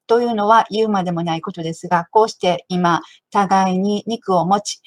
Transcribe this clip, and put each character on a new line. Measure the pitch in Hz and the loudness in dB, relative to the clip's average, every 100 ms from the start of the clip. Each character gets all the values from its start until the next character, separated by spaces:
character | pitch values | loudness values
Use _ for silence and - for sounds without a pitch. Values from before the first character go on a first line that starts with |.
| - | 0
と | 233 | 0
い | 240 | 0
う | 220 | 0
の | 208 | 4
は | 220 - | 4 2
言 | 202 220 | -2 -2
う | |
ま | 202 | 0
で | 180 | -2
も | 170 | -4
な | 170 165 | -4 -4
い | |
こ | 196 | -6
と | 180 | -10
で | 165 | -10
す | 165 175 | -8 -2
が、 | 175 170 | -2 0
こ | 214 | 2
う | 220 | 2
し | - | 0
て | 180 170 - | -2 -2 -4
今、 | 180 175 160 - - _ | -2 2 0 -2 -20 _
互 | 208 196 190 190 185 | -2 2 2 2 0
い | |
に | 196 208 202 | -2 -4 -6
肉 | 226 - 180 | -8 -2 0
を | 165 | 2
持 | 202 | 0
ち、 | - - | -2 -14